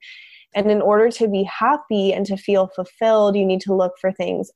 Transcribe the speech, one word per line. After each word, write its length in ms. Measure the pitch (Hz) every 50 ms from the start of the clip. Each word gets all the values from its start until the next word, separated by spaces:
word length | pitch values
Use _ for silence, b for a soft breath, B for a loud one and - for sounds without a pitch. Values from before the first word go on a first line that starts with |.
| B B B B B B B B B B -
and 160 | 202 202 214
in 100 | 208 208
order 300 | 156 196 208 214 220 240
to 160 | 233 - 233
be 160 | 214 196 190 196
happy 680 | - - - 220 254 294 294 - - 220 202 190 196
and 140 | 185 180 196
to 120 | 202 196
feel 340 | 190 - - 202 190 190 185 -
fulfilled, 600 | - 180 - _ - 226 226 220 214 208 202 202
you 100 | 202 196
need 160 | 190 190 190
to 140 | - 196 190
look 180 | 190 185 180 185 -
for 100 | - 190
things 380 | 190 - 180 185 185 - 190 - -